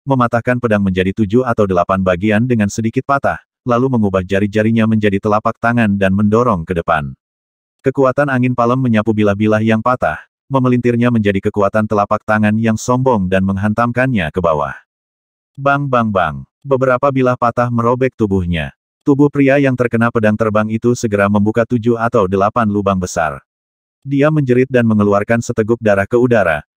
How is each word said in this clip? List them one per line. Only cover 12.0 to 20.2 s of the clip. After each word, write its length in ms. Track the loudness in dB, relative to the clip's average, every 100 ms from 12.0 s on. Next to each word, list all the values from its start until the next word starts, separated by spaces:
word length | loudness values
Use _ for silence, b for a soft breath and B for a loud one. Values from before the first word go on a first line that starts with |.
| 0 -2
tangan 320 | -2 0 0 0
yang 160 | 0 -2
sombong 480 | -2 0 2 0 0
dan 160 | 0
menghantamkannya 880 | 0 -2 -2 -2 -2 -2 -2 -2 -2
ke 80 | -2
bawah. 400 | -2 0 -4 -8 -20 _ _ _ _ _ _ -4
Bang, 320 | -2 0 0
bang, 240 | 0 0
bang. 320 | 0 -2 -6 -14 _ -4
Beberapa 480 | 0 0 0 0
bilah 240 | 0 0 0
patah 320 | -2 0 -2
merobek 480 | 0 0 0 -2 -2
tubuhnya. 560 | -2 0 -2 -4 -6 -12 _ _ 0
Tubuh 240 | 2 2
pria 320 | 2 2 2
yang 160 | 2 0
terkena 320 | -2 0 0
pedang 240 | 2